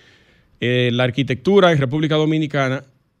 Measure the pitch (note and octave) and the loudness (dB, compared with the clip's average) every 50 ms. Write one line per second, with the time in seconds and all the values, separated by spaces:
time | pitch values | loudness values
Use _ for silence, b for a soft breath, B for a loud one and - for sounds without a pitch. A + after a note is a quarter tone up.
0 | b b b b b b b b b b b - - A#2+ B2 B2 B2 B2 A#2+ B2 | b b b b b b b b b b b -6 -4 -2 0 0 0 0 0 0
1 | B2+ B2+ A#2+ - C3+ A#2+ B2+ - - F3+ G3 G3+ F#3 F3 E3 C#3+ - B2 C3 D#3 | -2 -2 -2 -2 -4 -4 -4 -4 0 2 4 4 4 4 4 2 0 -2 -2 -2
2 | D#3 D3+ D#3 D3+ D#3 D#3 D#3+ D#3 D#3+ D3 D3 C#3+ C3+ C3 C3 C#3 C3+ _ _ _ | -2 0 0 0 0 0 0 -2 -2 -4 -2 -2 -2 -2 -4 -6 -8 _ _ _
3 | _ _ _ _ | _ _ _ _